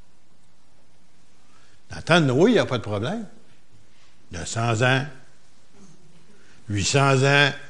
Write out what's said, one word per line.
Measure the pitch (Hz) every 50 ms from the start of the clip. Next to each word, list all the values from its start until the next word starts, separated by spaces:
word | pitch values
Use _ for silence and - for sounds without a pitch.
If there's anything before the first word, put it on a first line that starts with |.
| - - - - - - - - - - - - - - - - - - - - - - - - - - - - - - - - - - - - - -
Dans | -
le | -
temps | - - 165 175
de | 156
Noé, | 131 120 139 185 254
il | 233
n'y | 165
a | -
pas | - 131 113
de |
problème. | 85 104 104 101 107 147 208 233 208 - - - - - - - - - - - - - - - - - - - - -
Deux | 85 80 80
cents | - - 117 117 117 113 107
ans. | 127 127 131 131 139 151 - - - - - - - - - - - - - - 202 165 - - - - - - - - - - - - - - - -
Huit | 101 101 87
cents | - - 135 139 139 135 131
ans. | 135 139 143 143 143 135 - - -